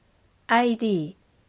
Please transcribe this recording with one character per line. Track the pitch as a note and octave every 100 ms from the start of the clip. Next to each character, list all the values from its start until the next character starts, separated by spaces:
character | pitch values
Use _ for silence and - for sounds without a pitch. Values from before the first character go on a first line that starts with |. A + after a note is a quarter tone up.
| _ _ _ _ -
ア | A#3
イ | B3 A3+
デ | A3+
ィ | F#3 D3+
ー、 | - _ _